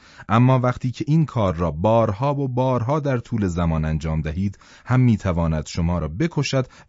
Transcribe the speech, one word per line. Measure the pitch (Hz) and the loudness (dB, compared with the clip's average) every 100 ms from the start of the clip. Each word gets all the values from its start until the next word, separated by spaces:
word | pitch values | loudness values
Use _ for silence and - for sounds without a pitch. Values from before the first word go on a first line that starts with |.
| - - - | -20 -18 0
اما | 113 127 131 | 4 4 4
وقتی | 123 - 127 | 2 -2 -6
که | - - | -4 0
این | 160 147 | 2 2
کار | 120 98 | 0 0
را | 82 87 | 0 -2
بارها | 78 104 113 107 98 143 | 0 2 4 2 0 -4
و | 143 135 | -2 -2
بارها | 123 131 123 117 156 | -2 0 0 0 -2
در | 139 123 | 0 -4
طول | - 113 95 | -2 -2 -2
زمان | 85 85 80 | 0 0 0
انجام | 78 78 80 80 | 0 -2 -2 -4
دهید، | 76 76 98 - - - - | -4 -4 -4 -6 -16 -14 -2
هم | 127 | 2
می‌تواند | 123 104 98 85 82 78 - | 4 2 0 0 0 -2 -4
شما | - 85 87 | -4 -2 -2
را | 78 | -4
بکشد | 87 165 151 135 135 127 - | -4 -4 -2 -2 -2 -4 -10